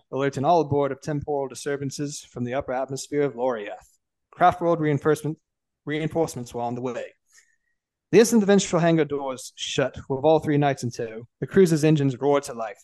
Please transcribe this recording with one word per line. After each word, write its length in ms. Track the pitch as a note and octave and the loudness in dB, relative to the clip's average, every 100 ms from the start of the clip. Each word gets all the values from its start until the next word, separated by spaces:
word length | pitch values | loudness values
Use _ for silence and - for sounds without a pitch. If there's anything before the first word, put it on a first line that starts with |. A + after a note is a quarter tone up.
| _ | _
alerting 320 | C3 C#3 C3+ | -4 -4 -2
all 160 | D3 E3+ | 2 2
aboard 320 | D3 C#3+ C#3 | 2 0 -2
of 80 | C3 | -4
temporal 480 | D#3+ D3 D3+ C#3+ C3 | -6 -6 -4 -6 -6
disturbances 720 | A#2+ D3 C#3+ C#3 - D3 D3 | -8 -6 -6 -6 -8 -10 -10
from 240 | - B2 | -16 -10
the 100 | A#2+ | -6
upper 180 | C3+ C#3 | -6 -4
atmosphere 500 | B2+ C3 C3 - C#3+ | -6 -6 -10 -6 -2
of 120 | C#3+ | -2
Loriath. 640 | A#2+ B2+ A2+ G#2 F#2 _ _ _ _ _ | -2 -4 -4 -8 -14 _ _ _ _ _
Craftworld 460 | - F3 F3 E3+ E3 | 2 2 4 -2 0
reinforcement, 600 | D3+ C#3+ D#3 D3 D3+ D#3+ _ _ _ _ | 0 0 0 0 -2 -10 _ _ _ _
reinforcements 680 | D3 D3+ D#3 E3 D#3 C3 A#2 | -8 -6 -4 -2 -4 -4 -10
were 80 | A#2+ | -8
on 140 | A#2+ A#2+ | -6 -6
the 40 | |
way. 340 | B2+ A#2 G#2 _ _ _ _ _ _ _ _ _ - | -8 -8 -12 _ _ _ _ _ _ _ _ _ 4
The 80 | F#3+ | 6
instant 200 | A#3 A#3 | 6 4
the 60 | G3 | 6
ventral 340 | G3+ - E3+ | 4 4 2
hangar 240 | E3+ D#3+ | 4 4
doors 480 | D3 C#3+ C3+ B2 - - | 0 -2 -6 -8 -14 -12
shut, 400 | - - C3 B2+ - | -6 -2 -4 -6 -8
with 160 | C3 | 0
all 140 | D3+ D#3 | 4 2
three 200 | D3+ C#3+ | 2 2
knights 260 | C#3+ C3+ | 2 0
in 60 | A#2+ | -6
tow, 340 | - A2+ A2+ A#2 - | -8 -10 -10 -18 -12
the 60 | C3+ | 0
cruiser's 360 | G3 F3+ D#3 | 4 6 6
engines 320 | D#3 D#3 C#3 A#2+ | 4 4 2 0
roared 280 | C#3 C#3+ | 2 2
to 100 | C#3 | 0
life, 240 | A#2 A2 - | -10 -10 -12